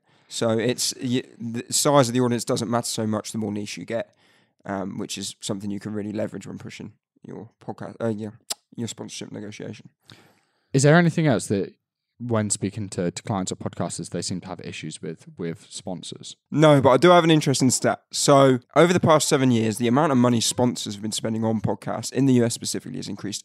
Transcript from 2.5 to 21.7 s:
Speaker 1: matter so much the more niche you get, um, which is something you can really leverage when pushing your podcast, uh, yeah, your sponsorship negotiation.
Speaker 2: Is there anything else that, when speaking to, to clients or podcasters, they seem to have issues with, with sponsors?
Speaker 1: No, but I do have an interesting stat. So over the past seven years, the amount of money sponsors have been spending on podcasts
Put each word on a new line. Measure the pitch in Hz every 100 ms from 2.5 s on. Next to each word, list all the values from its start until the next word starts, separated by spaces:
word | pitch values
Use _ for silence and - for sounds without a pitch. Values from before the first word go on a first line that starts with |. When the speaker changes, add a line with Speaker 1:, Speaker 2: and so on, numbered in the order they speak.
| 120 113
Speaker 1:
matter | 120 -
so | - 110
much | 107 -
the | 110
more | 107
niche | 104 104 -
you |
get, | - 113 - _ _ _ _ _
um, | - 98 98 -
which | 101 -
is | 98 -
something | - 101 104
you | 101
can | 107
really | 107 104
leverage | 104 107 98 98
when | 98
pushing | - - 98 - _ _
your | - 90 117 _
podcast, | - 107 - -
uh, | 117
yeah, | 104 107 113 - - _ -
your | 117
sponsorship | - 107 - -
negotiation. | 107 104 107 113 110 - _ _ - _ _ _ _ _
Speaker 2:
Is | 135
there | 143 165
anything | 170 170 156
else | 104 -
that, | 101 80 - _ _ _ -
when | 120 113 104
speaking | - 101 110 101
to, | - 90
to | -
clients | - 98 95
or | -
podcasters, | 101 - 87 - 87
they | 87
seem | - 92
to | 95
have | 87
issues | - - 78 -
with, | 82 80 - -
with | 85 80 -
sponsors? | - - 87 - - - - -
Speaker 1:
No, | 143 156 143
but | 127
I | 127
do | 175
have | 175
an | 165
interesting | 156 151 131 131
stat. | - 120 98 _
So | - - 139 135 127 _ -
over | 170
the | 185
past | - 156 -
seven | 147 131
years, | 117 110 104
the | 117
amount | 127 165
of | 131
money | 123 117
sponsors | - - 123 117 110
have | 101
been | 107
spending | - 120 110
on | 113 113
podcasts | -